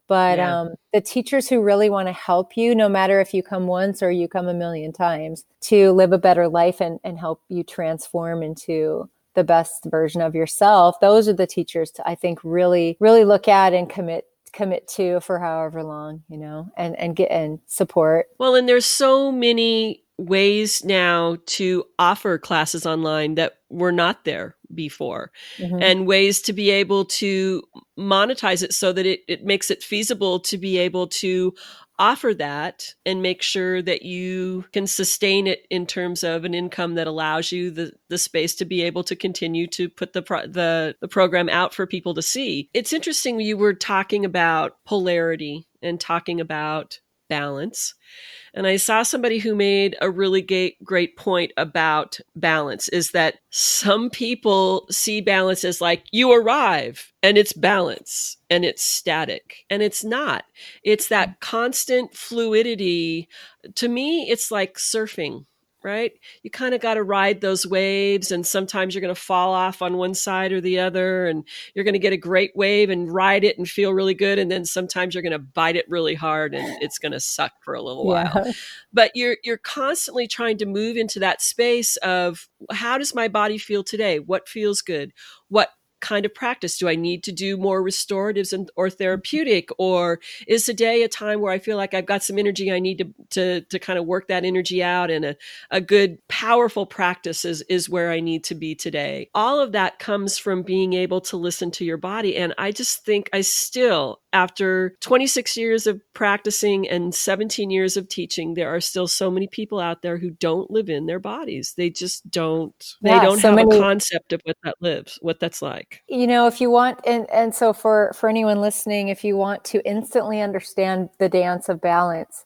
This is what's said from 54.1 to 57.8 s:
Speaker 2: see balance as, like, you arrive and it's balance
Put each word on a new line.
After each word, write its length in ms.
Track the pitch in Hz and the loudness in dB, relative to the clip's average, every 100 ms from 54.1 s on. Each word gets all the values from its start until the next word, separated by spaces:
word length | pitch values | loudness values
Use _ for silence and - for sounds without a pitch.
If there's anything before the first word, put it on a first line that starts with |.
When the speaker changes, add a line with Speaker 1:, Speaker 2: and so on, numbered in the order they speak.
| - 233 240 214 190 185 190 - | -6 -6 -2 2 2 2 0 -2
Speaker 2:
see 300 | - - 214 | -4 -2 -2
balance 420 | 202 196 185 185 | 0 2 2 0
as, 160 | 180 175 | -4 -2
like, 240 | 170 170 - | 0 -2 -2
you 220 | 220 254 | 2 6
arrive 800 | 240 220 277 233 156 117 - - _ | 6 6 2 2 0 -2 -10 -20 _
and 140 | 190 208 | 4 6
it's 160 | 208 | 4
balance 840 | 156 202 196 | 2 2 2